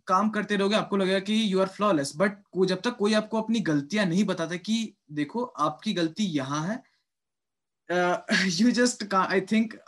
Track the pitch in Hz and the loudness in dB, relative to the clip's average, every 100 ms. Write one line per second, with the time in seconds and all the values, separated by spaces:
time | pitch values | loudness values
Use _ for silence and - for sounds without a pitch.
0 | - 214 214 214 202 208 196 208 165 202 | -2 0 2 -2 -2 0 2 0 0 0
1 | 185 196 196 220 220 190 190 - 208 165 | 2 0 0 0 2 2 0 0 2 2
2 | 139 151 202 202 _ 175 185 185 240 233 | 0 0 -2 -2 _ 0 0 0 -2 -2
3 | 208 214 214 220 214 226 170 147 143 208 | 0 2 0 -4 0 0 2 0 0 0
4 | 190 175 196 180 165 175 175 226 220 - | 2 2 0 -2 -4 -6 -4 -4 -4 -10
5 | - 147 147 226 - - 151 151 220 175 | -12 -6 -4 -4 -6 -2 -2 -2 -4 -2
6 | 165 160 208 147 131 147 165 247 - _ | -2 -2 -2 -2 -4 -4 -4 -6 -10 _
7 | _ _ _ _ _ _ _ _ - 175 | _ _ _ _ _ _ _ _ -4 0
8 | 180 180 - 214 190 165 240 220 247 - | 0 0 0 0 2 4 4 4 2 0
9 | 202 190 185 190 190 220 226 - | -2 0 2 0 2 0 0 -4